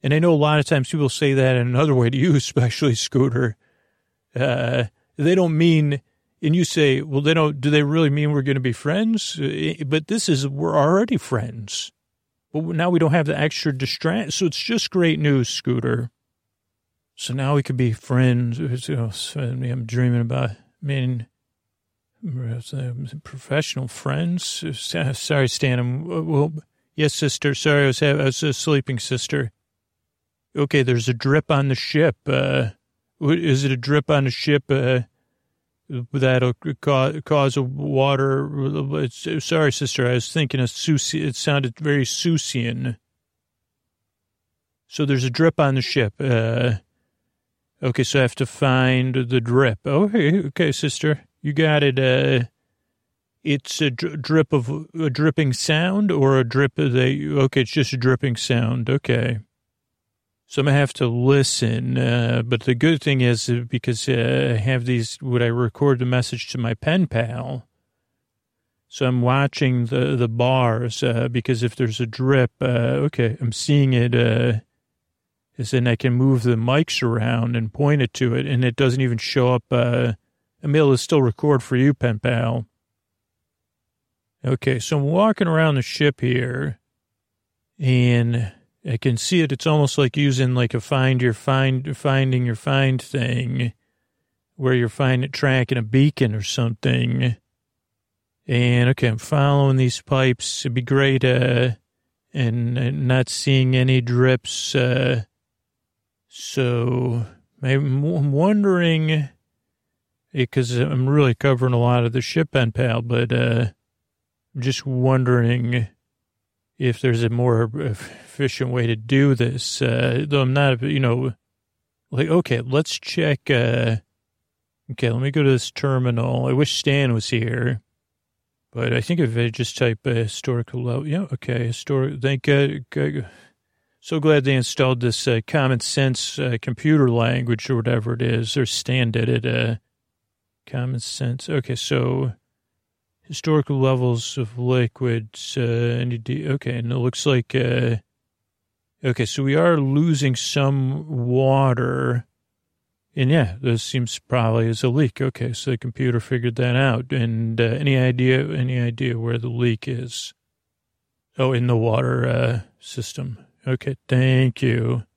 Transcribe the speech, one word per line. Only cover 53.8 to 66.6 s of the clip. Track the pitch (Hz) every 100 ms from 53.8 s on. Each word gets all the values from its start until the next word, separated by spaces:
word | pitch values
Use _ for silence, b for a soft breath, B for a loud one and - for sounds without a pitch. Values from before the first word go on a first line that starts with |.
a | 151
dr-, | 120 170 156
drip | 131 160 151
of, | 151 120 151 156 165
a | 156
dripping | 123 156 147 147
sound | 123 - 156 175 196 208
or | 143 135 131
a |
drip | 120 127 139 -
of | 147
the, | 123 127 143 147 147
okay, | 135 -
it's | 120
just | - 135
a | 131
dripping | 123 127 135 117
sound. | - 120 117 123 113
Okay. | 135 - 120 120 110 - _ _ _ _ _ _ _ _ _ _
So | -
I'm | 143
gonna | 139
have | 139
to | - 123
listen. | 120 123 139 135 - 117 117 127 127
Uh, | 127 120 117 120
but | 117 123
the | -
good | 120 156 160
thing | - 135
is, | 123 117 -
uh, | 120 120
because, | 123 - 113 -
uh, | 123 120 131 135 113
I |
have | 104 127 120
these, | 123 113 -
would | 135 123
I | 120
record | 120 120 - 143 127
the | 123
message | 127 120 120 -
to |
my | 127